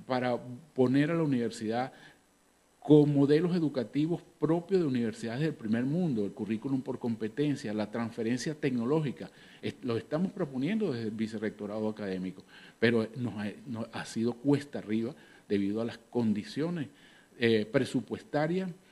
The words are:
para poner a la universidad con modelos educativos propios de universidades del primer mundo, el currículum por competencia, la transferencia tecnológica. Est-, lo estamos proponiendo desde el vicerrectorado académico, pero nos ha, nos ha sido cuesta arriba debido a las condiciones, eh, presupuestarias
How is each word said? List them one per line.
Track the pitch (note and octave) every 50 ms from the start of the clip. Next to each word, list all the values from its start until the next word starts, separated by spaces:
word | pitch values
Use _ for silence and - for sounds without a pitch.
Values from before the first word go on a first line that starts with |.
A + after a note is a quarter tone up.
| -
para | - B2+ B2+ B2 B2 B2 A#2+ - B2+ B2 B2 - - _
poner | C3 B2+ B2 C3 C#3 D3 D#3
a | E3+
la | E3 D#3+
universidad | D3 C3+ A#2+ A#2 A2 - - A2+ G#2+ A2+ A#2+ B2+ C3 - - - - - _ _ _ _ _ _ _ _ _ _ _ _ _
con | - - D3 D3+ D3 D3+ C#3+
modelos | C#3 C#3 C#3 D3 D#3 F3 E3+ F3
educativos | F3+ D#3+ C#3 - B2+ A2+ A2 - C#3+ D3+ E3 E3+ D#3 - - _ _
propios | D3+ D3 E3 F3 E3+ - G3 F#3
de | E3+
universidades | C#3+ B2+ A#2+ A#2 A2 G#2+ - A#2 A2+ A2+ C3
del | D#3+ D#3+ D3
primer | - A2+ G#2 A2+ A#2 B2+
mundo, | C3+ D3+ F3+ F#3 D#3 B2 G#2+ G2+
el | F#2+
currículum | - - G#2+ F#2+ A2+ G#2+ - C3+ C#3 C3+
por | B2+ - B2
competencia, | - - A#2+ A2+ G#2 A2 G#2 - D3 D3 D3+ C#3 C#3 - A2 G#2
la | G#2+ G#2 G#2
transferencia | - A#2 A#2 A2 A2+ A#2+ A2 A2+ B2+ B2 - E3+ D3
tecnológica. | - - C#3+ B2+ A#2+ A2+ B2 D3 D#3+ D3+ C3+ - - G2 - - - - - - -
Est-, | - G#2+ - - -
lo | B2 A#2
estamos | A2 - - D3 D#3 F#3 F#3
proponiendo | - - E3+ C#3+ C3+ B2+ C3+ E3 A3 A3 G#3+ F3
desde | B2+ A#2 A2+
el | G#2+ A2
vicerrectorado | A2 A2 G#2+ A2+ G#2 A2 G#2 G#2 - G#2 G2+ G#2 A2 G#2+ G#2+
académico, | G#2+ G#2+ G#2 G2 F#2+ F#2 F#2 F#2 F#2 - - - - - - - - _
pero | A2+ A#2+ A#2+ A2+ A2+ A2 -
nos | C3+ A#2+ A2+ F#2
ha, | G#2+ G#2 G#2 - - A#2
nos | C#3 A#2 A2 A2+ -
ha | - - -
sido | - - A#2 A2+ A#2+ A#2+
cuesta | - - C#3 C#3+ C#3 C#3+ - - G#2+
arriba | F2+ G2+ A2 A2+ A2+ B2 D#3+ - - - - - -
debido | - G#2 G2+ G2 G2 G#2 A2
a | A#2
las | A#2+ A2+
condiciones, | - - - - B2 A#2 A2 G2+ G#2 G2+ - - C3+ D3+ E3+ F3 E3+ B2+ - - - - - - - - _ - -
eh, | A#2+ A#2 A2+ G#2+ G#2 -
presupuestarias | - C3+ B2 - - C3 A2 - A2 G2+ - - - D3 D#3 D#3 F3 F#3+ F#3+ F3+ E3 - - -